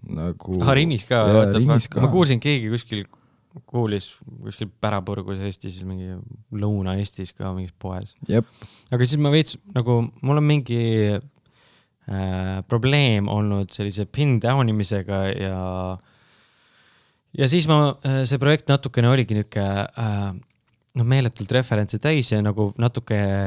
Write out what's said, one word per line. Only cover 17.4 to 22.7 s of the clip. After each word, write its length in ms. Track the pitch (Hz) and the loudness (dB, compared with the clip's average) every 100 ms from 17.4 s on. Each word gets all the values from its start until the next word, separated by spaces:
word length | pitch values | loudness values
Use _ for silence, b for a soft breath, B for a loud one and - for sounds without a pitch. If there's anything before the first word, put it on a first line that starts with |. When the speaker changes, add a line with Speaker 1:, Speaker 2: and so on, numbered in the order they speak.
| 135 | 2
Speaker 2:
siis 180 | 165 160 | 2 4
ma, 300 | 151 147 131 | 4 4 0
äh, 240 | 135 135 | -2 0
see 160 | 131 135 | 0 0
projekt 300 | 139 156 - | 2 2 2
natukene 400 | 139 - 120 120 | 0 2 2 4
oligi 240 | 131 107 107 | 4 2 -2
niuke, 240 | 104 - | -2 -2
äh, 680 | 98 98 101 - 113 101 101 92 - _ _ _ _ - | -2 -2 -4 -4 -4 -2 -4 -8 -14 _ _ _ _ -2
noh, 100 | 117 | 2
meeletult 460 | 135 123 - 104 | 2 2 -4 -2
referentse 480 | 127 123 107 101 107 | 0 2 0 0 -2
täis 320 | 147 156 123 | 0 0 2
ja 80 | 107 | 0
nagu 300 | 104 101 104 | 0 0 -2